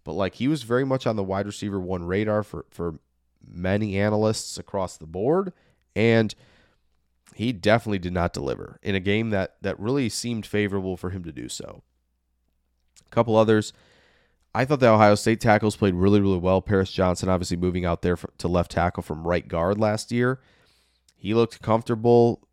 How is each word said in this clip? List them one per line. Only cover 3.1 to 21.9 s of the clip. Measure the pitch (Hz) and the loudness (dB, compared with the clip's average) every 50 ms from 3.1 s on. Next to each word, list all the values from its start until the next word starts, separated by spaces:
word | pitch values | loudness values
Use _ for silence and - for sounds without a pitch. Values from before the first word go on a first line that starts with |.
| _ _ _ _ _ _ - | _ _ _ _ _ _ -20
many | - - 82 90 92 101 104 110 104 95 | -18 -12 -6 -2 -2 0 0 -2 -2 -2
analysts | 98 101 107 107 107 110 110 110 - - - - 87 | 0 0 0 2 2 0 0 -2 -4 -8 -10 -14 -14
across | - - - 98 92 90 - | -12 -8 -6 -6 -6 -6 -10
the | - 80 | -16 -18
board, | 80 82 92 107 135 165 190 202 185 - _ _ _ _ _ _ _ _ | -12 -8 -4 0 0 0 0 -2 -4 -10 _ _ _ _ _ _ _ _
and | 101 110 117 113 113 110 104 - - _ _ _ _ _ _ _ _ _ _ _ _ _ _ _ _ _ _ _ | 0 2 4 4 4 2 0 -4 -12 _ _ _ _ _ _ _ _ _ _ _ _ _ _ _ _ _ _ _
he | - 107 127 | -6 -6 -6
definitely | 123 87 95 104 110 120 - 110 101 | -6 -2 2 2 2 2 2 -2 -4
did | 92 87 90 90 | -4 -4 -4 -2
not | 87 87 87 - | -2 -2 -2 -2
deliver | - 69 67 58 50 - 92 - - - | -6 -6 -6 -6 -8 -10 -16 -18 -10 -6
in | 107 98 | -4 -4
a | 98 | -2
game | 90 101 101 110 113 113 | -2 0 0 0 0 -2
that, | 104 95 92 - - _ - | -2 -2 -4 -4 -8 _ -8
that | 98 82 - | -8 -6 -6
really | 98 117 135 143 127 104 | -4 -4 -2 -2 -2 -2
seemed | - - - 120 117 110 98 | -4 -6 -6 -6 -6 -6 -6
favorable | - - 107 104 98 98 98 92 95 92 | -4 -2 -2 -2 0 -2 -4 -4 -6 -6
for | - - 87 | -6 -8 -8
him | 95 95 85 | -8 -8 -10
to | 82 | -12
do | 71 - 60 - | -12 -12 -12 -12
so. | - - - - - - _ _ _ _ _ _ _ _ _ _ _ _ _ _ _ _ _ _ _ _ _ _ _ _ _ | -12 -14 -14 -16 -18 -20 _ _ _ _ _ _ _ _ _ _ _ _ _ _ _ _ _ _ _ _ _ _ _ _ _
A | _ - | _ 0
couple | 117 117 117 110 | 0 2 4 4
others. | 110 110 110 110 107 104 - - _ _ _ _ _ _ _ _ _ _ _ _ _ _ _ - | 4 6 6 4 4 2 -2 -10 _ _ _ _ _ _ _ _ _ _ _ _ _ _ _ -4
I | 110 131 | -2 0
thought | 135 151 131 | 0 2 4
the | 127 117 | 6 6
Ohio | 110 107 110 104 104 | 8 8 8 8 6
State | - - 113 113 - | 4 4 0 0 2
tackles | - 117 104 104 110 107 - | 4 4 4 4 2 0 0
played | - 110 98 90 | 2 2 2 2
really, | 87 92 101 104 104 | 4 4 4 4 4
really | 98 98 95 87 | 4 2 0 2
well. | 87 92 95 95 | 2 2 2 2
Paris | - - 104 95 92 - | 2 2 2 2 0 0
Johnson | - - 92 90 90 - - 92 | 0 0 0 0 0 0 0 0
obviously | 92 87 90 - 92 | 0 0 0 -4 -4
moving | 87 90 90 87 92 90 | -2 -2 -2 -2 -2 -2
out | 87 85 - | -2 -2 -2
there | - 90 87 | 0 -2 -2
fr-, | - - - _ - | -2 -6 -14 _ -8
to | - | -4
left | 85 90 90 85 - | 0 0 0 -2 0
tackle | - 85 85 87 - 95 - | -2 -2 -2 0 -2 -6 -8
from | - 82 78 82 | -8 -10 -6 -4
right | 87 90 87 - | -2 -2 -2 -4
guard | - 87 82 85 92 104 | -4 -4 -2 -2 -2 0
last | 107 110 107 104 107 - - | 0 0 -2 -2 -4 -6 -4
year. | 117 120 123 123 131 - _ _ _ _ _ _ _ _ _ _ _ _ _ _ _ | -2 0 0 0 -2 -6 _ _ _ _ _ _ _ _ _ _ _ _ _ _ _
He | _ - 95 110 | _ -6 0 2
looked | 117 117 - - - | 2 2 0 -2 -8
comfortable. | - 113 110 113 - - | -2 -2 -2 0 0 -4